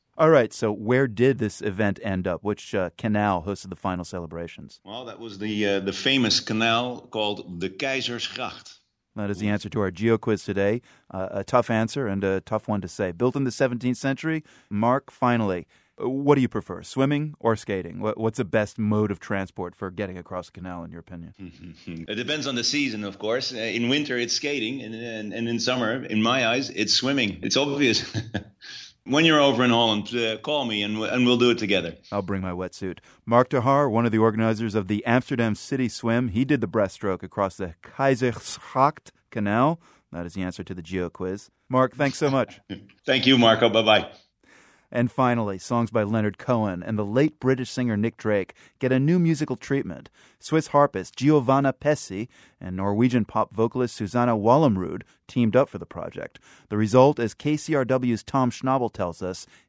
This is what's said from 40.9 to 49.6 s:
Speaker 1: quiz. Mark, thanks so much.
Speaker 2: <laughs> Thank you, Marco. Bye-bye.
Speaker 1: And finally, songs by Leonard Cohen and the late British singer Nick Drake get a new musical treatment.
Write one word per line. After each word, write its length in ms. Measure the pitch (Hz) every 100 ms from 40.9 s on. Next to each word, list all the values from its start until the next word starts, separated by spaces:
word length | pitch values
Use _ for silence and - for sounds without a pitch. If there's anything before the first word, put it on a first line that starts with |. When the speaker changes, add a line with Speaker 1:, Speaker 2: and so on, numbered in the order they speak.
| 92 87
Speaker 1:
quiz. 400 | - 92 101 - _ -
Mark, 280 | 127 131 127
thanks 240 | 143 -
so 100 | 147
much. 320 | 135 117 - - 98
Speaker 2:
<laughs> 220 | - _ -
Thank 180 | 131 123
you, 140 | 135
Marco. 300 | 117 107 117
Bye-bye. 420 | 110 110 104 - - _ _ _ _ _ _ _
Speaker 1:
And 160 | 120 120
finally, 480 | - 127 120 107 95
songs 320 | - 120 113
by 140 | 117
Leonard 340 | 104 113 107 101
Cohen 460 | - 120 107 90
and 160 | 90 110
the 60 | 101
late 340 | 117 151 -
British 300 | 127 131 123
singer 260 | - 123 104
Nick 220 | 110 -
Drake 360 | 110 104 92 - - -
get 140 | 127
a 80 | 131
new 200 | 139 180
musical 360 | 165 151 151
treatment. 540 | 127